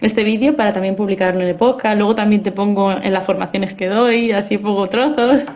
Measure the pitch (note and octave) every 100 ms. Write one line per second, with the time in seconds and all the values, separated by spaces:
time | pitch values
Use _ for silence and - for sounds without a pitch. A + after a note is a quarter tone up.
0 | G#3+ G#3+ G#3+ A3 C4+ C#4 G#3 F#3+ F#3+ F#3+
1 | G3+ F#3+ F#3 F#3 F3+ E3+ A#3+ C4 G#3+ G#3
2 | G#3 A3 G#3 G#3 G#3 F#3+ G3+ G3 G3 F#3
3 | G3+ F#3+ F#3+ F#3 F3+ G3 F#3+ - F#3 G#3
4 | A#3+ A#3 A#3 G#3 G#3 G#3 G#3 G3+ F#3 A3
5 | C#4+ D4 A#3+ - D4